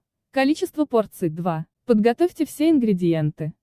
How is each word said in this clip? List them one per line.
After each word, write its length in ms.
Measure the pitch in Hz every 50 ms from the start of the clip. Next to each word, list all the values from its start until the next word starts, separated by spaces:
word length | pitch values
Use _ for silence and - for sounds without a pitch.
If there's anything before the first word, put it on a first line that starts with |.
| _ _ _ _ _ _
Количество 540 | - 269 269 269 320 - 381 - - 302 302
порций — 440 | - - 226 202 - - - 190 165
два. 360 | 156 175 170 185 165 160 165 - _ _ _
Подготовьте 600 | - 240 214 208 233 240 - 339 349 - - 311
все 240 | - - - 294 330
ингредиенты. 840 | 330 277 240 220 202 175 180 170 165 160 151 151 - - 160 151 - _ _ _